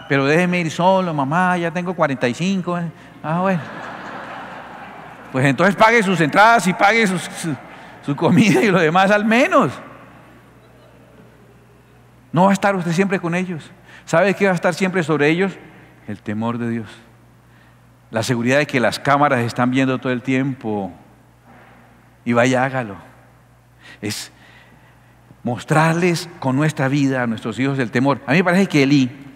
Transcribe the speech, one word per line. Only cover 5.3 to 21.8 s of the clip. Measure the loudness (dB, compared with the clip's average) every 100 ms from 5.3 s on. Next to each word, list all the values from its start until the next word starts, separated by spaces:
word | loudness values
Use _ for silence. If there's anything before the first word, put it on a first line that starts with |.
Pues | -2 0
entonces | 2 0 4
pague | 4 4
sus | 2 0
entradas | 2 6 6 6 2
y |
pague | 2 2 4 2
sus, | -2
su, | -8 -10 -8 -8 -10 -20 -20 -14
su | -6 -2
comida | 2 4 4 4
y | 4
lo | 4
demás | 4 4 4
al | 4
menos. | 4 2 4 2 0 -4 -18 -20 -20 -20 -20 -20 -20 -20 -20 -20 -20 -20 -20 -20 -20 -20 -20 -20 _ _ _ _ _ _ -6
No | 2 2
va |
a |
estar | 4 0
usted | 0 -2
siempre | -2 0 -2
con | -4 -4
ellos. | -6 -10 -12 -20 -20 -20
¿Sabe | -2 2 2
qué | 2 0
va |
a | 2
estar | 0
siempre | -2 -2 -2
sobre | -2 2 2
ellos? | 2 -2 -4 -20 -20 -20 -20 -16
El | -14
temor | -8 -6 -4 -4
de | -6
Dios. | -6 -8 -18 -20 -20 _ _ _ _ _ _ _ _ _
La | -6
seguridad | -2 -2 2 0
de | 2
que | 0
las | 0 -2
cámaras | 0 2 2 2
están | -2 -2 0
viendo | 2 0 -2
todo | -4
el | -4
tiempo. | -2 -2 -2 -6 -6 -6 -6 -12 -20 -20 _ _ _ -20 -20 -20